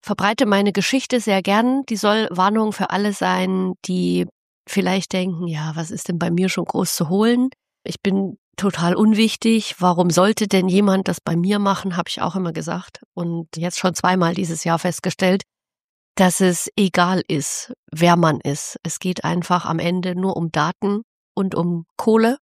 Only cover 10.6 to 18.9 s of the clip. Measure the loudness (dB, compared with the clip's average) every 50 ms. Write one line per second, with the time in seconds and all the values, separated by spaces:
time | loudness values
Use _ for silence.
10.6 | 2 4 2 2 4 4 2 2 0 -2 -4 -4 _ -2 -2 0 0 0 0 0
11.6 | 2 0 0 0 -2 -6 -4 -4 -6 -6 -4 -4 -4 -4 -2 -2 -4 -4 -4 -6
12.6 | -6 -6 -6 -6 -8 -12 _ -20 -20 _ _ -8 -6 -4 -4 -6 -8 _ -8 -6
13.6 | -6 -6 -6 0 -2 0 0 2 0 2 2 4 2 2 0 -2 -4 -4 -4 -4
14.6 | 0 0 0 0 0 -2 -4 -2 -4 -6 -2 0 2 2 2 0 -2 _ _ _
15.6 | _ _ _ _ _ _ _ _ _ _ _ 2 2 2 4 4 2 2 2 0
16.6 | -6 -6 _ 0 0 2 4 2 2 2 2 -2 -2 _ -4 -4 -2 -4 -8 -8
17.6 | -10 -12 -18 _ _ _ -2 2 4 6 6 6 6 4 2 0 -2 -4 -4 -4
18.6 | -6 -12 -14 -12 _ -10